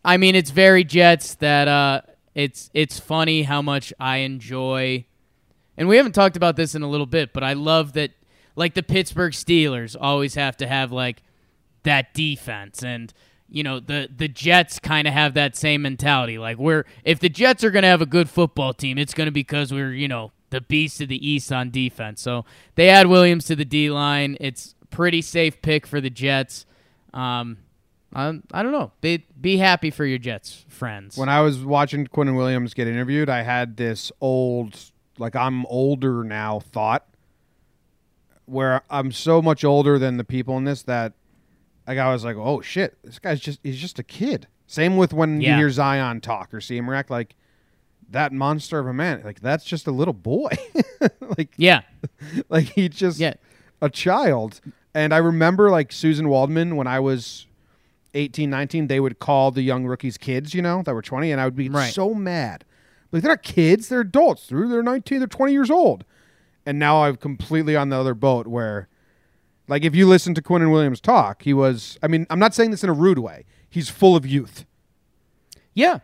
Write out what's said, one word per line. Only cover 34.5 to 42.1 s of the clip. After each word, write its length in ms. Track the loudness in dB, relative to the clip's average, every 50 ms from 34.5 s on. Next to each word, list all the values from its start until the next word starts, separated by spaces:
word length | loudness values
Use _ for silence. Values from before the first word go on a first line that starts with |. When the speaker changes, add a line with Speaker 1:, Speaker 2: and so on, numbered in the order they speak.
| -2 -4 -6 -8 -12 -18 -20 -20 _ _ _ _ _
Speaker 2:
like, 180 | -12 -10 -8 -4
I'm 300 | -4 -4 -4 -4 -4 -6
older 580 | -6 -4 -2 0 0 0 -2 -4 -4 -4 -6 -6
now 380 | -8 -8 -8 -6 -6 -6 -8
thought 440 | -10 -10 -8 -4 -2 -2 -2 -4 -6 _ _ _ _ _ _ _ _ _ _ _ _ _ _ _ _ _ _ _ _ _ _ _ _ _ _ _ _
where 360 | -10 -6 -2 0 0 0 -2 -2 -4
I'm 220 | -6 -6 -4 -6
so 300 | -8 -4 0 2 4 4
much 240 | 4 2 2 2 2
older 340 | 2 4 4 4 4 2 2
than 180 | 2 0 -2
the 60 | -4 -6
people 340 | -6 -6 -6 -4 -4 -4
in 60 | -4 -4
this 200 | -4 -6 -6 -6
that, 300 | -6 -6 -4 -6 -6 -10 _ _ _ _ _ _ _ _ _ _ _ _ _ _
like, 120 | -8 -4
I 140 | -2 0 0